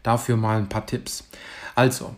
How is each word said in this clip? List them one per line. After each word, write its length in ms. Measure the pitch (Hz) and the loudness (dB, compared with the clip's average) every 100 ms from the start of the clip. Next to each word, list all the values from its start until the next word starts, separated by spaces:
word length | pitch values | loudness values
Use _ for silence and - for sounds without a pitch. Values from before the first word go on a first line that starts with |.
dafür 360 | 117 117 - 117 | 0 0 2 2
mal 180 | 110 110 | 2 2
ein 140 | 101 | 0
paar 160 | 107 - | -4 -2
Tipps. 420 | 123 - - - - - - - | -6 -6 -12 -12 -18 -16 -14 -4
Also, 420 | - 131 - - | 4 4 2 -6